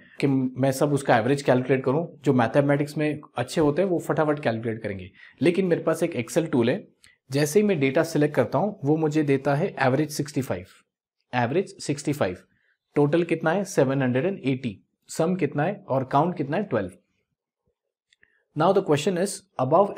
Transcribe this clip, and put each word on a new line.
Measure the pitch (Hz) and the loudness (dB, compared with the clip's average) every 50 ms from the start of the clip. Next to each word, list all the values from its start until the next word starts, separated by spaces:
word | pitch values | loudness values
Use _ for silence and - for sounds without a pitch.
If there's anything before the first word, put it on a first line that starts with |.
| - - - - | -16 -20 -6 -2
कि | - 147 | 0 2
मैं | 135 135 131 127 - 127 131 135 | 2 2 0 -2 -2 0 0 0
सब | 131 131 156 147 143 | 2 0 0 0 0
उसका | 139 - - 139 120 | 0 2 2 2 4
एवरेज | 107 120 143 143 | 4 2 0 0
कैलकुलेट | - - 131 127 127 - 139 131 127 | 2 2 2 2 2 2 0 0 2
करूँ, | 131 127 156 175 - - - - | 0 0 0 -2 -6 -10 -4 0
जो | 151 131 | 2 2
मैथमेटिक्स | 127 117 113 - 147 139 143 143 143 147 143 - 156 | 2 2 2 2 2 2 2 2 0 0 -2 -4 -4
में | 151 151 147 147 - - _ - | -4 -2 -4 -6 -10 -10 _ -8
अच्छे | 123 - - 180 | -6 -4 0 2
होते | 156 147 143 156 | 2 2 2 2
हैं | 185 196 | 0 0
वो | 175 156 | 0 -2
फटाफट | - - 156 156 156 151 151 147 - | -2 -2 0 0 2 0 0 0 0
कैलकुलेट | 131 113 113 117 120 110 110 | -2 -2 -2 -4 -6 -6 -6
करेंगे। | - 104 98 95 90 87 - - - - - _ | -6 -8 -8 -8 -10 -14 -18 -20 -20 -20 -8 _
लेकिन | 123 165 180 196 190 | 2 2 2 2 2
मेरे | 180 165 123 - | 2 0 0 0
पास | 165 160 160 175 | -2 0 0 -2
एक | 165 - 120 117 | -2 -2 -4 -6
Excel | - - 170 160 156 | -2 -2 -2 -2 0
टूल | 151 127 113 117 | 2 2 2 2
है, | 143 208 - - _ _ _ _ _ _ _ _ | 0 -2 -6 -12 _ _ _ _ _ _ _ _
जैसे | 131 139 151 147 147 208 | -2 0 0 2 2 2
ही | 214 | 2
मैं | 208 196 156 | 2 2 2
डेटा | 139 135 131 165 156 | 0 2 2 2 0
सिलेक्ट | 160 - 151 147 139 147 | 0 0 0 0 2 2
करता | - 120 - - 135 | 0 0 0 0 -2
हूँ | 180 208 202 - - | -2 -2 -4 -4 -2
वो | 139 156 160 | 0 0 2
मुझे | 160 151 147 156 151 | 0 0 0 0 2
देता | 139 139 131 135 151 143 | 2 0 0 2 0 0
है | 143 175 - - - 135 | 0 -2 -4 -2 0 0
एवरेज | 131 127 139 156 147 | 2 2 2 0 -2
सिक्सटी | - - 143 - - 143 | -4 -6 -6 -4 -4 -6
फ़ाइव, | 123 - 104 90 92 - - - _ _ _ _ _ _ _ _ _ _ - | -4 -4 -6 -8 -8 -12 -20 -20 _ _ _ _ _ _ _ _ _ _ -4
एवरेज | 123 120 113 135 180 196 180 - - - | -2 -2 0 0 -2 -4 -4 -8 -10 -6
सिक्सटी | - 147 147 - 160 143 | -6 -6 -4 -4 -4 -2
फ़ाइव। | - 113 95 90 - - _ _ _ _ _ _ _ _ _ _ | -2 -2 -2 -4 -6 -12 _ _ _ _ _ _ _ _ _ _
टोटल | 151 147 147 156 165 175 | 2 2 4 2 2 0
कितना | 170 165 156 175 160 | 0 -2 -2 0 0
है? | 165 196 202 | 0 0 -2
सेवन | - - - 143 127 135 139 | -2 0 2 2 2 2 0
हंड्रेड | 135 127 120 127 147 | 0 0 0 0 0
एंड | 185 196 190 - | -2 -4 -4 -2
एटी। | 127 139 127 - 120 98 - _ _ _ _ _ - | -4 -4 -2 -4 -8 -8 -10 _ _ _ _ _ -10
सम | - - 160 170 185 | -4 -2 0 0 0
कितना | 180 160 135 - 143 147 | 0 -2 -2 -2 -2 -2
है | 175 208 196 - - | -2 -4 -6 -6 -4
और | 151 135 131 123 | -2 -2 -2 0
काउंट | - 139 156 180 175 175 | 2 2 2 2 0 -4
कितना | 147 135 147 190 | -4 -4 -4 -4
है? | 214 | -4
ट्वेल्व। | - - 110 98 92 - - _ _ _ _ _ _ _ _ _ _ _ _ _ _ _ _ _ _ _ _ _ _ _ _ _ _ _ _ _ _ _ | -2 -2 -2 -2 -4 -8 -14 _ _ _ _ _ _ _ _ _ _ _ _ _ _ _ _ _ _ _ _ _ _ _ _ _ _ _ _ _ _ _
Now | 147 151 185 196 202 | 0 2 2 2 2
the | 185 | 2
question | 180 151 143 - 208 185 170 185 | 2 2 2 2 0 -2 0 -2
is | 190 - - - _ _ - | -4 -4 -10 -14 _ _ -4
above | 127 127 151 180 202 - - | 0 2 4 4 4 4 2